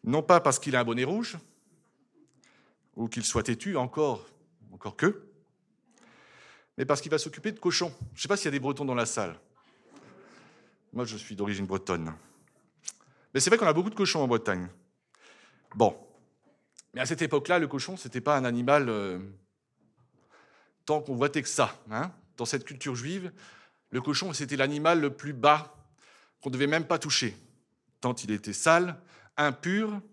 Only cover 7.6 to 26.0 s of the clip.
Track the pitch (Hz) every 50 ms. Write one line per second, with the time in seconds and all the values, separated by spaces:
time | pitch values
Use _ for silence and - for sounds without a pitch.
7.6 | - 180 170 - 180 170 135 - - - - - - - 202 196 - 156 139 139
8.6 | 127 139 143 143 147 135 127 120 113 113 - - 101 87 82 - _ _ _ _
9.6 | _ _ _ _ _ _ - - - - - - - - - - - - - -
10.6 | _ _ _ _ _ _ - 117 117 110 110 104 - - 107 95 101 104 101 95
11.6 | 101 92 95 95 95 - 92 85 80 80 78 78 - - _ _ _ _ _ _
12.6 | _ _ _ _ _ - - _ _ _ _ _ _ _ _ 135 135 180 214 233
13.6 | 220 170 151 160 185 214 214 - 202 180 - 165 143 127 120 113 113 - 95 90
14.6 | 90 90 92 - _ _ _ _ _ _ _ _ _ - - - - - _ _
15.6 | _ _ - 107 113 101 - - - - _ _ _ _ _ _ _ _ _ _
16.6 | _ _ _ - - _ - 123 131 123 165 - 165 151 156 143 143 - 180 180
17.6 | 165 139 147 139 127 - 190 180 - 127 - 127 - 151 147 139 127 123 120 120
18.6 | 123 127 143 147 139 123 113 107 101 98 90 90 95 98 98 - _ _ _ _
19.6 | _ _ _ _ _ _ _ _ _ _ _ _ _ _ _ - - _ _ _
20.6 | _ _ _ _ _ - 151 151 147 147 135 120 135 143 143 160 131 - - -
21.6 | 131 107 - - - - 107 113 147 185 175 - _ _ _ - 120 113 - 131
22.6 | - - 147 131 - 143 127 120 120 147 175 196 180 180 165 - - - - -
23.6 | - _ _ _ _ _ - - 120 - - - 196 190 156 131 143 123 143 131
24.6 | 135 139 147 147 151 160 170 165 147 143 139 - - 143 147 127 113 147 151 156
25.6 | 156 - - - - _ _ _